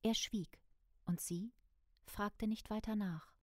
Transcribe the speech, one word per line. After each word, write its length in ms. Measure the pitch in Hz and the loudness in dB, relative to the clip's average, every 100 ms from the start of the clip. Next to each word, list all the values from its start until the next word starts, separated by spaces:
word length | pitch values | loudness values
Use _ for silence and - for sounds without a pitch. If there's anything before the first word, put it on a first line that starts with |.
Er 120 | 220 | 4
schwieg, 480 | 226 - 208 165 - - - _ - | 2 0 -2 -4 -10 -20 -20 _ -6
und 160 | - 170 | 0 0
sie 320 | - 175 220 - - _ _ _ | 0 -2 -4 -8 -20 _ _ _
fragte 420 | - - 208 - 220 | -12 -2 -2 0 0
nicht 240 | 220 - | 0 -2
weiter 240 | 214 220 | -2 0
nach. 400 | 214 196 160 - _ | 0 0 -2 -6 _